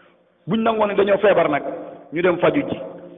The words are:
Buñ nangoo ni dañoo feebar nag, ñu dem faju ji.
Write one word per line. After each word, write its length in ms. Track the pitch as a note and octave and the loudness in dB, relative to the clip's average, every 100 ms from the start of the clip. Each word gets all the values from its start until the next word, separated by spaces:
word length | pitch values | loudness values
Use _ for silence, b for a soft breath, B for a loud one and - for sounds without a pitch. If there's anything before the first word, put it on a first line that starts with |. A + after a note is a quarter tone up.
| b b _ _ - | b b _ _ -6
Buñ 120 | A3+ | -2
nangoo 220 | A3+ A3 G#3 | 0 0 0
ni 80 | G3 | 2
dañoo 220 | G3+ G3 | 2 4
feebar 300 | G#3 E3 D#3 | 4 4 2
nag, 140 | C#3+ - - - - - | 0 -4 -10 -14 -18 -10
ñu 100 | D#3 | 0
dem 160 | F3+ E3+ | 0 2
faju 220 | E3+ - - | 2 2 -2
ji. 100 | - - - - | -8 -10 -16 -20